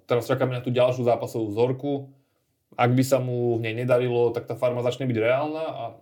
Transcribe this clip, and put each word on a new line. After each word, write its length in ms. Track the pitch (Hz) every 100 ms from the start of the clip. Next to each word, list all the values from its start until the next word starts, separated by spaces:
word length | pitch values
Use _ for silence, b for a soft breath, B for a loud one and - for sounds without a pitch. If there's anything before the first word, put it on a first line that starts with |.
| -
teraz 240 | 120 113
čakáme 240 | 127 127
na 80 | 127
tú 80 | 127
ďalšiu 400 | 123 127 127 120
zápasovú 400 | 113 117 120 107
vzorku. 640 | 104 123 131 143 139 135 - _ _ _ _ _ -
Ak 160 | 120
by 160 | 127 131
sa 160 | 131
mu 320 | 127 123 120 117
v 140 | 113
nej 60 | 113
nedarilo, 580 | 127 123 123 120 120 113
tak 140 | -
tá 80 | 117
farma 260 | 123 123
začne 240 | 123 120 131
byť 80 | 113
reálna. 480 | 113 131 151 156
A 200 | 156 101 117 113